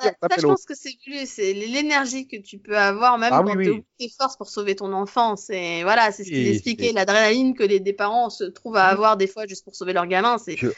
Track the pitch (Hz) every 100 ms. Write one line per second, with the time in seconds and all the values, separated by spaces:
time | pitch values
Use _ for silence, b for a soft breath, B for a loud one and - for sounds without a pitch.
0 | 440 - - 359 - 392 - 285 - 247
1 | - 277 269 - 190 196 220 262 302 294
2 | 269 262 262 220 196 202 208 208 202 202
3 | 247 240 226 151 196 190 190 110 - -
4 | 240 - 269 - 196 - 202 196 196 196
5 | 202 - 226 202 - 190 175 170 180 226
6 | 220 202 190 143 117 110 240 226 233 226
7 | 190 208 214 240 262 254 202 196 196 196
8 | 208 233 233 - 185 - 233 220 190 196
9 | 214 214 190 214 208 190 - - 185 180
10 | 175 185 226 233 - 156 123